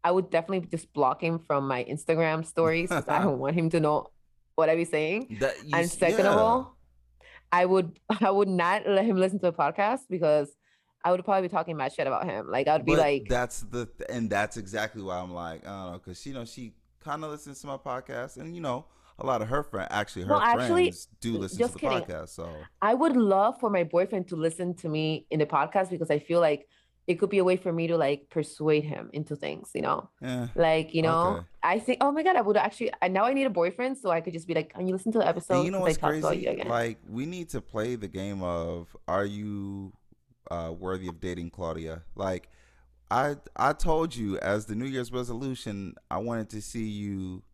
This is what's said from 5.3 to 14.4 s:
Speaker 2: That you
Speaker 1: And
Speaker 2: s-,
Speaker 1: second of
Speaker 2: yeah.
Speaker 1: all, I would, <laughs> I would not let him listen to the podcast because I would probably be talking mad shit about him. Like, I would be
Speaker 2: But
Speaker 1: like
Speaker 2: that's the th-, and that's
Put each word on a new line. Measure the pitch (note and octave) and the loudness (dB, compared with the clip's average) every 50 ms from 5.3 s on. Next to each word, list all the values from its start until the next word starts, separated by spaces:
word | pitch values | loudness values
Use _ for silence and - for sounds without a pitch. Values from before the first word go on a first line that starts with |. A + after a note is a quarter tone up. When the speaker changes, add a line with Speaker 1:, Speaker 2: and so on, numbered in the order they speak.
| A3 G#2 | -4 -2
Speaker 2:
That | C3+ C3+ - - - | 0 -2 -2 -4 -4
you | D3+ D#3 | 0 2
Speaker 1:
And | E3+ E3+ | 2 2
Speaker 2:
s-, | F3 - - | 2 2 2
Speaker 1:
second | F#3 E3+ G3+ F#3 F#3 | 2 4 6 6 6
of | G3+ - | 6 6
Speaker 2:
yeah. | G#3+ | 6
Speaker 1:
all, | A3 A3+ A#3 B3+ C4 - - _ _ _ _ _ _ _ _ _ - - - - _ _ | 6 6 4 2 0 -6 -16 _ _ _ _ _ _ _ _ _ -20 -20 -20 -20 _ _
I | - F3+ F3+ | 4 4 6
would, | F#3 F#3+ F#3+ F3+ E3 - _ _ - | 6 6 4 4 0 -8 _ _ -4
<laughs> | G#3+ G#3 | 0 2
I | A3 F#3+ | 4 4
would | G3 G3 G3+ G3 | 6 4 4 4
not | F#3 F3+ E3+ F3 G3 G#3+ - | 4 2 4 4 2 2 2
let | - G3+ F#3+ G3+ | 2 2 4 4
him | A#3 G3+ | 4 4
listen | F#3 F#3 F#3+ F#3+ G3 | 4 2 2 2 0
to | - F3 | 0 0
the | |
podcast | E3 - D3+ C#3+ - - G3+ G#3 B3+ C#4 - _ | 2 2 0 0 2 0 0 0 0 -2 -4 _
because | F3+ F3 E3 D3+ D3+ D3+ C#3+ C#3+ _ _ _ _ _ _ _ _ _ _ - | -2 2 4 4 6 4 4 0 _ _ _ _ _ _ _ _ _ _ 2
I | F3 | 2
would | F3+ F3+ F3+ | 2 2 2
probably | - G3 F#3+ F#3 E3+ | 0 0 0 0 0
be | |
talking | G3 F3 E3+ - D#3+ | -2 -2 -2 -2 -4
mad | D3+ C3 C3+ | -4 -4 -4
shit | - - D3 | -2 -2 -2
about | C3+ B2+ - - | 0 0 0 -2
him. | F3+ G2 G#2+ F#2 C#2+ | -2 -4 -6 -4 -2
Like, | F#2+ B2+ C3+ D3 | 0 2 4 4
I | D3+ | 4
would | D#3 C#3 | 4 4
be | A#2+ | 4
Speaker 2:
But | E3 E3 | 4 4
Speaker 1:
like | D#3 D3 C#3+ C3+ G#2+ G2+ | 6 4 2 0 0 -2
Speaker 2:
that's | B2+ A#2+ B2+ A#2 - - | 0 0 0 -2 -4 -8
the | A2 G#2 A#2 A#2+ A#2+ | -8 -6 -6 -6 -6
th-, | G2 - - - - | -6 -10 -12 -10 -8
and | A#2 A#2+ A2+ G2+ | -4 -4 -2 0
that's | G#2 G2+ | 2 0